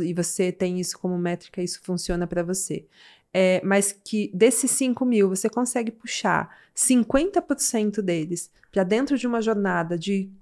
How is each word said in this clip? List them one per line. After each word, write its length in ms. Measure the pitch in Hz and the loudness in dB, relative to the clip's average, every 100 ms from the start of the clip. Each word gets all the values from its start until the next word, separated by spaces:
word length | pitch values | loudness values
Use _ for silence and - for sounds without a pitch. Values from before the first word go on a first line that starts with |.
e 100 | 175 | 0
você 380 | 170 170 - 180 | -2 -4 0 -2
tem 300 | 180 185 180 | 0 -2 -2
isso 180 | 175 - | -4 -6
como 180 | 185 180 | -4 -2
métrica, 440 | 175 175 - - | -2 -4 -8 -8
isso 180 | 180 - | -6 -6
funciona 440 | - 180 - 175 170 | -6 -6 -2 -4 -2
pra 160 | 175 | -2
você. 440 | 170 185 - 151 - _ - - _ | -2 -4 -4 -6 -10 _ -20 -20 _
É, 280 | 185 185 185 | 2 4 2
mas 280 | 190 196 196 | 2 2 2
que 360 | - - 214 208 | -4 -6 -4 -4
desses 380 | 180 226 254 262 | 4 4 4 0
cinco 320 | - 262 233 | 0 0 0
mil 240 | 247 226 196 | 2 4 4
você 200 | 190 220 | 2 -2
consegue 440 | - 247 247 226 | -2 -2 -2 -4
puxar 600 | 220 - - 196 160 - - _ | -6 -10 -4 0 0 0 -10 _
cinquenta 680 | - - 247 220 269 359 349 | -2 2 4 4 2 2 0
por 200 | 349 269 | -2 -2
cento 420 | - 226 208 208 | -2 0 0 -2
deles 480 | 190 170 156 175 - _ _ | -2 -2 -2 -6 -8 _ _
pra 100 | 196 | -2
dentro 340 | 180 220 277 277 | 2 2 2 0
de 80 | |
uma 160 | 247 233 | 0 0
jornada 560 | 220 208 190 180 165 175 | 0 0 0 0 -2 -4
de 320 | 175 196 196 - | -2 -2 -4 -10